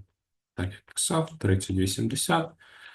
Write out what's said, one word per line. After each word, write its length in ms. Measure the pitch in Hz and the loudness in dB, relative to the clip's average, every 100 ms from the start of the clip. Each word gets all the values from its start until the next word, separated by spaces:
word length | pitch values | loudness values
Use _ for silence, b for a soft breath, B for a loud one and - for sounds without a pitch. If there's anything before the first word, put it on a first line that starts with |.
| - _ _ _ _ | -12 _ _ _ _
так, 120 | - 95 | -6 -6
як 180 | 101 - | -6 -12
писав, 440 | - - 165 160 - | -4 0 0 -2 0
тридцять, 360 | 98 95 - 95 | 2 2 2 0
вісімдесят. 760 | 95 - 113 143 - 165 165 - B B B | 0 0 -2 -2 2 2 0 -8 B B B